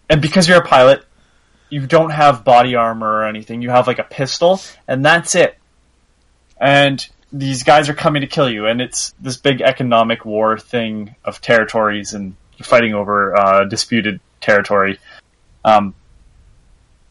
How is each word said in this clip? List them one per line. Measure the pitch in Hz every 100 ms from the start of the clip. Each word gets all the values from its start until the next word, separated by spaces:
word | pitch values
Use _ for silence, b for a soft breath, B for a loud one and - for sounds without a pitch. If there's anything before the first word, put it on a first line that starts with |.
| -
and | 156
because | - 190 165
you're | 175
a | -
pilot, | 135 127 135 _ _ _ _ _ _ -
you | 147 131
don't | 160 160
have | 151 147 123
body | 131 120 127
armor | 120 113 113 110
or | 107
anything. | 110 107 110 117
You | 120
have, | 123 127
like, | 120
a |
pistol, | - - 131 - 170 196 B B -
and | 131
that's | 147 170 165
it. | 180 123 - _ _ _ _ _ _ _ _ _ -
And | 135 143 143 135 - _ _
these | 143 135 131
guys | 160 151 147
are |
coming | 147 165 147
to | 131
kill | - 135
you, | 110 107
and | 120
it's | 123 - - -
this | 131 127
big | 143 131
economic | - 131 127 117 113 113 110
war | 107 110 107
thing | - 123 113 107 104 _
of | - -
territories, | - 117 110 113 107 104 98
and | 104 98 92 _ -
you're | -
fighting | 123 113
over, | 104 101 104 98 95
uh, | 98 98 98
disputed | 110 - 117 104 95 _ _
territory. | - 101 101 101 98 98 b b _ _ _ _
Um, | 110 107 101 - _ _ _ _ _ _ _ _ _ _ _